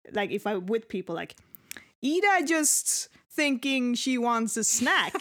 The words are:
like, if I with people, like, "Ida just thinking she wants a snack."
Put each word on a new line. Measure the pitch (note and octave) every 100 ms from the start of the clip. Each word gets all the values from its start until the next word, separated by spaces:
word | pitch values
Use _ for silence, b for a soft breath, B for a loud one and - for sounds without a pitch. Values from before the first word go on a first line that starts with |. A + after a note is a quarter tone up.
| -
like, | G#3 G3+
if | G3+ G#3
I | G#3
with | F3+ A3+ A3+
people, | F#3+ -
like, | E3+ E3+ - _ - B B B B
"Ida | C4 E4+ G4+ F#4+ C#4+
just | D#4+ C#4+ - - - - b b
thinking | - D4 B3+ C#4 C4+ B3
she | A#3+ C4 B3+
wants | A#3 A#3 A3 A3+
a |
snack." | G#3+ - B3+ F#4 - D4